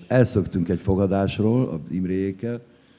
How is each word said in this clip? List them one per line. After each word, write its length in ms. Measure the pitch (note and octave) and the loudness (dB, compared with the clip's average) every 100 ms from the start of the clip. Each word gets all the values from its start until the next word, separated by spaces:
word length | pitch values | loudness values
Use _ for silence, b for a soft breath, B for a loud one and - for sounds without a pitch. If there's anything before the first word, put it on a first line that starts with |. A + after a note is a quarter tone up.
| - | 0
elszöktünk 640 | B2+ A#2+ G#2 E2+ F#2 E2+ | 2 4 2 0 -2 0
egy 120 | F2+ | -2
fogadásról, 880 | - F#2+ G2 G2 G2 - G#2+ B2 B2+ | 0 2 2 2 0 0 2 2 0
az 100 | D#2+ - | -4 -6
Imréjékkel, 720 | F2 F#2 F#2+ G2 G2 A#2 A#2+ - b b | -4 -2 -2 -2 -4 -8 -8 -12 b b